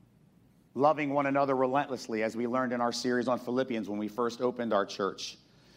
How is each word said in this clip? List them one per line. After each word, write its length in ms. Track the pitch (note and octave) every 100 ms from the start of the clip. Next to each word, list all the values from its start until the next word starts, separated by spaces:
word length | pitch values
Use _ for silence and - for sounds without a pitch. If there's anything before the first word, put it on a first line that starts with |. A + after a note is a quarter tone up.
| _ _ _ _ - _ _ A#2
loving 380 | D3 D3+ C#3+
one 120 | C#3+ C#3
another 300 | C#3 C#3 C3
relentlessly, 680 | B2+ C#3+ C#3 B2 - A2
as 120 | A2 A2+
we 120 | A#2+
learned 260 | B2+ B2+
in 80 | B2
our 100 | A#2+
series 360 | A#2 B2+ B2 A#2+
on 120 | A#2+
Philippians 500 | B2 B2 B2+ A2+ A2
when 100 | G#2
we 80 | G#2+
first 340 | A2+ A#2 A#2
opened 320 | B2 B2 A#2
our 120 | G#2 G2
church. 520 | - F#2+ - - - - - -